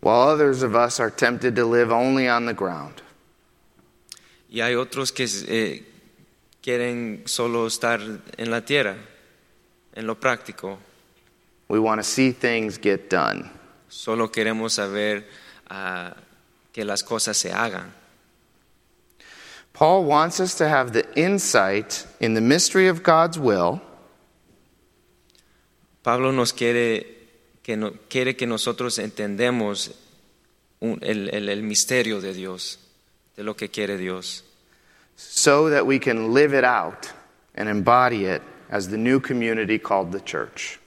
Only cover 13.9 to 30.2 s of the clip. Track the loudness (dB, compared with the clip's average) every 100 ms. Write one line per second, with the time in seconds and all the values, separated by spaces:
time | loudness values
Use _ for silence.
13.9 | -16 -6 -2 -2 0 -2 -2 -4 -4 -4
14.9 | -2 -2 -4 -8 -20 -20 -20 -18 -10 -8
15.9 | -8 -10 -16 -20 _ _ _ _ -8 -4
16.9 | -4 -4 -4 -4 -4 -4 -2 -4 -4 -12
17.9 | -20 _ _ _ _ _ _ _ _ _
18.9 | _ _ _ -20 -20 -20 -20 -20 2 6
19.9 | 6 4 4 2 0 -2 2 4 4 2
20.9 | 0 0 2 2 2 2 4 4 0 -2
21.9 | -10 -12 -4 0 2 4 4 4 4 4
22.9 | 4 4 6 4 2 2 4 2 0 -8
23.9 | -20 -20 _ _ _ _ _ _ _ _
24.9 | _ _ _ _ _ _ _ _ _ _
25.9 | _ -2 2 2 2 0 0 0 2 2
26.9 | 0 -4 -20 _ _ _ _ -10 -6 -6
27.9 | -8 _ -2 -2 -2 -4 -4 -4 -4 -4
28.9 | -4 -8 -6 -8 -2 0 0 -2 -4 -8
29.9 | -12 _ _